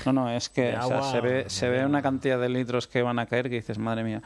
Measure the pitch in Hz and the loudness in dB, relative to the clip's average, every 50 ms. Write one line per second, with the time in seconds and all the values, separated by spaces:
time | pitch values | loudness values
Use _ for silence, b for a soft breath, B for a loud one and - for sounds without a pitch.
0 | B 131 131 135 127 120 117 123 - - - 139 127 120 113 113 123 127 120 113 | B 2 2 2 2 0 -2 -2 -4 -4 0 0 2 2 2 0 0 0 0 0
1 | - - - 120 117 123 127 131 131 - - - - 123 123 131 135 139 147 143 | 0 0 0 0 2 2 2 0 -2 -2 -4 -2 0 2 2 2 2 2 2 2
2 | 139 135 135 131 - 139 127 123 123 123 123 127 127 117 123 123 - - - 127 | 0 0 0 0 0 2 2 2 2 0 0 0 0 0 -2 -2 -2 0 0 0
3 | 123 123 120 120 117 - 117 123 123 131 123 117 113 - 110 107 110 113 113 113 | 2 2 0 0 -2 0 0 0 0 0 -4 -4 -4 -4 -4 -4 -2 -2 -2 -2
4 | 113 113 110 107 - | -2 -4 -4 -6 -8